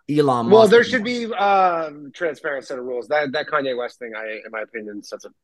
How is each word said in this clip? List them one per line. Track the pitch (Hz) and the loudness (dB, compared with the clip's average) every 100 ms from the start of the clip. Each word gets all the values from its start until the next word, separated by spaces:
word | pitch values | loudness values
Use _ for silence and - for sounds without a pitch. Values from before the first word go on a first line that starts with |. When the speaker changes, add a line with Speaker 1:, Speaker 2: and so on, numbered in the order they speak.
| - | -2
Speaker 1:
Elon | 147 147 123 117 | 0 2 0 6
Speaker 2:
Well, | 214 | 8
Speaker 1:
Musk | 220 | 8
Speaker 2:
there | 233 | 6
Speaker 1:
anymore. | 233 | 4
Speaker 2:
should | 254 | 0
be, | 214 240 233 | -2 -6 -6
um, | 220 202 196 185 170 160 147 143 | -2 2 4 4 0 -4 -10 -18
transparent | - 170 135 156 139 - | -6 -6 -6 -8 -8 -8
set | 135 | -10
of | |
rules. | 123 123 110 | -8 -8 -2
That, | 147 147 | -2 0
that | 139 143 | -4 -2
Kanye | 151 135 120 | -2 -2 -4
West | 120 - | -6 -10
thing, | 120 110 | -14 -10
I, | 110 110 | -10 -10
in | 107 | -10
my | 110 | -10
opinion, | 107 117 107 104 | -10 -10 -12 -12
sets | - 104 | -14 -16
a | 101 _ | -16 _